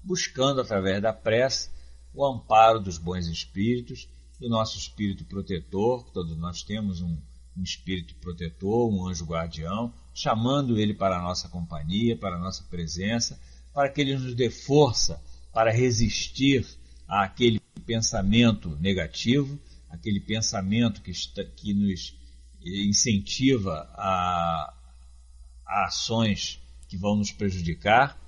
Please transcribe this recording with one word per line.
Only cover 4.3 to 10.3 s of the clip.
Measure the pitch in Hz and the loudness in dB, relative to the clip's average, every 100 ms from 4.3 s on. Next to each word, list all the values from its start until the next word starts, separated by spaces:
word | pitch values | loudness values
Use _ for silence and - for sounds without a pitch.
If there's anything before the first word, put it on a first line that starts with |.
| - | -12
do | 120 | -2
nosso | 113 110 98 | 0 0 -4
espírito | - - 104 95 | -12 -4 -4 -4
protetor, | 80 98 95 90 - 95 113 123 - | -8 -8 -6 -8 -4 0 0 0 -4
todos | 98 85 80 | -6 -6 -6
nós | 85 85 | -6 -8
temos | - 107 104 87 | -8 -4 -4 -4
um, | 87 80 - - - 90 | -4 -6 -8 -20 -16 -8
um | |
espírito | 92 - - 92 82 - | -8 -8 -6 -6 -6 -14
protetor, | 90 85 85 - 95 117 117 | -12 -8 -10 -6 -2 0 2
um | 98 92 | 0 -4
anjo | 85 | -6
guardião, | 82 82 85 78 80 104 120 - - | -4 -4 -4 -6 -6 -4 -6 -8 -16
chamando | - 143 | -6 -2